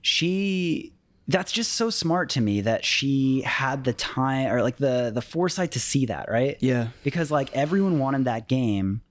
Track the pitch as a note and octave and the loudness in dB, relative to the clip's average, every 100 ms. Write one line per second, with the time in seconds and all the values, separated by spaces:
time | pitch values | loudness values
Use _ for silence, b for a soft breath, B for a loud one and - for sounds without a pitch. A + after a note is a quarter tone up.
0 | - - E3 F#3+ G3 F#3 F3 D3+ - _ | 0 0 0 0 0 0 0 -2 -4 _
1 | _ _ - F3+ F3 A3 A3+ - A3+ - | _ _ -2 0 0 -4 -2 0 -2 0
2 | E3 F3 D#3+ C#3 G#2+ G2+ G#2 A2+ - - | 0 0 0 0 2 2 0 0 0 0
3 | C#3 C3+ C3+ C3 B2+ - C3+ C#3 B2+ A#2 | 0 2 2 2 0 -2 -2 -2 -2 -2
4 | - - C3 C3 C3 A#2+ A#2+ B2+ C3+ B2 | -4 -2 0 0 0 2 0 2 0 2
5 | A#2+ A2+ - E3 F3+ F3 E3+ B2+ - C#3+ | 0 -2 -4 -2 -2 0 -2 -2 0 0
6 | B2+ D#2+ - A2+ C3+ C#3+ B2+ B2 A2+ - | 0 -2 -2 0 0 0 0 2 -2 -4
7 | C#3+ E3+ D#3 D3 C3+ C3 D3 G3 G3 D#3+ | -4 -2 0 -2 -2 -2 0 2 2 2
8 | C3+ C3+ B2+ A2+ A2 C3 A#2+ G2+ F#2+ G#2+ | 2 0 0 -2 0 0 2 2 0 -2
9 | - | -6